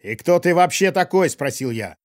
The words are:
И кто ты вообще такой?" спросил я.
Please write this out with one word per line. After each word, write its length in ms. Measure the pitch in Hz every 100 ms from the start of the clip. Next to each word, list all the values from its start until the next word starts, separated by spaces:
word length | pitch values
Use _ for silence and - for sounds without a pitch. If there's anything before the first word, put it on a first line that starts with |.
И 160 | 98 113
кто 220 | - 175
ты 160 | 175
вообще 380 | 170 180 - 190
такой?" 360 | 185 175 190 175
спросил 420 | - 139 135 131
я. 260 | 113 101 -